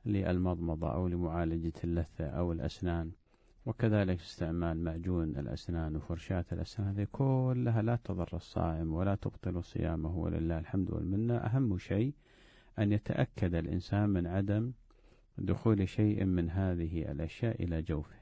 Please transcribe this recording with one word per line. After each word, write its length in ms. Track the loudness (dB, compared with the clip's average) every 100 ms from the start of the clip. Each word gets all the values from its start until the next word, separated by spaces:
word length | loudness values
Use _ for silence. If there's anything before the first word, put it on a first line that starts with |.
| -2
للمضمضة 880 | 0 2 2 2 0 -2 -2 -2
أو 140 | 0 0
لمعالجة 640 | 0 0 0 0 0 -2 -4
اللثة 420 | -2 0 -2 -4 -4
أو 260 | -2 -2
الأسنان، 600 | 0 -4 -2 -2 -2 -4 -8 _ _ _ -10 -8
وكذلك 540 | 0 2 4 4 0
استعمال 640 | -4 -6 -2 0 0 0
معجون 520 | -2 -2 0 0 0 -2
الأسنان 600 | -4 -6 -4 -2 -2 -4
وفرشاة 480 | -4 -6 -2 -2 -2
الأسنان، 360 | -4 -6 -4 -2
هذه 180 | -2 -4
كلها 680 | 0 0 2 2 0 2 2
لا 140 | 2 0
تضر 320 | -2 -4 -4
الصائم 600 | -4 -6 -2 0 0 0
ولا 220 | 0 2
تبطل 500 | 2 -2 -4 -4 -4
صيامه، 540 | -4 -2 0 0 -2 -2
ولله 400 | -2 0 0 -2
الحمد 320 | -2 -2 0
والمنة. 460 | -2 -2 0 0 0
أهم 420 | 0 2 2 0
شيء 360 | 0 0 0 -2 _ -20 -20 -20 -10 0
أن 140 | 2
يتأكد 640 | 2 2 0 0 2 2
الإنسان 540 | 2 0 -2 0 2 4
من 180 | 2 2
عدم 460 | 0 2 2 0 -6 -16 -20 -20 -20 _ -4
دخول 500 | 0 2 4 4 4
شيء 360 | 4 4 4
من 260 | 2 2 2
هذه 600 | 2 0 0 -2 -2 -4
الأشياء 520 | -4 -6 -2 -2 0
إلى 200 | -2 0
جوفه 340 | 0 -2 -4 -12